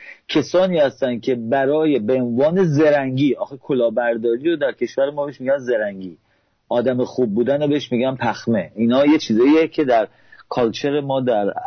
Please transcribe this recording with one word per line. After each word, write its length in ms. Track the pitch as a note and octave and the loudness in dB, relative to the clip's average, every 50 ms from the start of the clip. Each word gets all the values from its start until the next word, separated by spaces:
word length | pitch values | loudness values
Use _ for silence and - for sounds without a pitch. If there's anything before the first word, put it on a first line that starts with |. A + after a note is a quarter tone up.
| - - - _ _ | -20 -20 -20 _ _
کسانی 500 | - - D#3 C3 - - F3 F#3+ F#3 F3+ | -2 -2 -2 -2 2 2 2 2 2 2
هستن 420 | D#3+ C#3+ C3 - - C3+ B2+ B2 A2+ | 2 2 0 0 -2 -4 -2 -2 -2
که 160 | - C3+ B2+ | -2 -2 -2
برای، 640 | A#2+ A2+ A2+ C3+ C#3 C3+ C3+ D3 D#3 D#3+ D#3 C#3+ A#2+ | -2 -2 -2 0 0 2 2 2 2 2 2 2 0
به 140 | G#2 A2 C3 | 0 0 0
عنوان 500 | C3 B2+ A#2+ A#2 A#2+ C#3 D#3 E3+ G3 F#3+ | 0 0 0 0 2 2 2 2 2 2
زرنگی، 720 | E3 C#3+ C#3+ D#3 D3+ D3 C#3+ C3+ C3 C3 B2+ D3 C#3 A#2 | 2 2 4 4 4 4 2 0 -2 -2 0 0 0 0
آخه 220 | - - - C#3 | 0 -4 -10 -10
کلاهبرداری 920 | C3 - - C#3+ B2 A#2 A#2 A2+ B2 A#2+ A#2+ A#2 A2+ A2 A#2 A#2 B2 C#3+ E3+ | -14 -6 -2 0 2 2 2 0 0 0 0 -2 0 0 0 -2 0 0 -2
رو 60 | E3+ | -2
در 160 | D3+ C#3+ B2+ | 0 -2 -4
کشور 400 | A2 - B2 A#2 - C3+ C3+ C#3+ | -2 -4 -6 -4 -2 -2 -2 -2
ما 140 | D3 D3 C#3+ | -2 -4 -8
بهش 160 | C#3+ C3 - | -8 -8 -6
می‌گن 160 | C3 C3 C#3 | -2 -2 -2
زرنگی، 600 | C#3 B2+ A#2+ A#2+ G#2+ G#2+ G2+ G2 F#2+ F#2+ F2+ E2 _ _ _ _ _ _ _ _ _ _ - | -2 0 -2 -2 -2 -2 -4 -6 -10 -12 -14 -16 _ _ _ _ _ _ _ _ _ _ -4
آدم 340 | A#2 A#2+ A2+ C3 B2+ B2 B2 | -2 -2 0 0 0 -2 -4
خوب 300 | - - - B2+ A2 G2 | -4 -2 -2 -2 -2 0
بودن 280 | A#2 A#2 B2+ C#3 C#3+ | -2 0 0 0 0
رو 60 | D3+ | 0
بهش 240 | D3 D3 C#3+ - - | -2 -2 -2 -4 -4
می‌گن 240 | B2+ A#2 B2+ C3 C3 | -4 -2 -2 -2 -4
پخمه. 560 | B2+ B2 A#2 G#2 - - A2+ A#2 G2+ F2 - - | -4 -4 -4 -4 -4 -4 -2 -2 -2 -2 -6 -6
اینا 300 | G#2 A#2 A#2 B2 C3+ C#3+ | -2 0 2 2 4 4
یه 120 | D3 D#3 | 4 4
چیزاییه 500 | D3+ - - A2 G#2+ B2 C#3 D3+ D#3+ E3 | 2 2 0 2 4 4 6 6 4 4
که 160 | D#3+ - - D3+ | 2 0 -2 0
در 240 | B2+ A#2+ A2+ G#2 - _ _ _ _ - - - - | 2 2 2 2 0 _ _ _ _ -20 -20 -14 -6
کالچر 520 | - C3 B2 A2+ G#2 - - C#3+ C#3 D3 | -2 0 0 0 -2 -2 -4 -2 -2 -2
ما، 200 | C#3+ C#3 C3+ C3+ | -2 -2 -2 -2
در 320 | B2+ B2 A#2 G#2 G2+ G2 - - - | 0 0 0 0 0 -2 -4 -4 -4